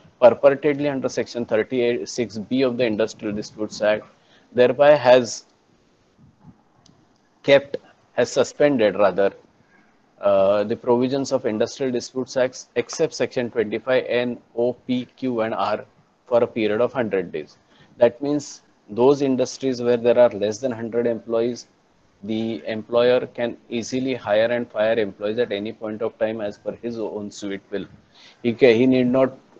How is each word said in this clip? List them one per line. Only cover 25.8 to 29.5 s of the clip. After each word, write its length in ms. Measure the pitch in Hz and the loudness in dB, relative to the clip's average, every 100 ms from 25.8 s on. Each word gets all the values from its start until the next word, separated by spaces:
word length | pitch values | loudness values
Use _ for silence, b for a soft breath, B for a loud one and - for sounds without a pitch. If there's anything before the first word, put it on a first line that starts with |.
| 110 107 | -10 -6
of 180 | 113 - | -6 -4
time 220 | 110 113 | -4 -4
as 160 | 104 - | -8 -8
per 160 | 107 98 | -12 -10
his 180 | 120 117 | -10 -8
own 320 | 101 107 104 | -8 -8 -10
sweet 300 | - 101 98 - | -10 -10 -10 -8
will. 140 | 101 101 - _ b b b | -10 -10 -16 _ b b b
He 120 | 120 | -4
ca-, 200 | 113 127 | 4 6
he 120 | 113 131 | 6 4
need 220 | 127 123 | 4 2
not 280 | 131 185 - _ | 2 0 -2 _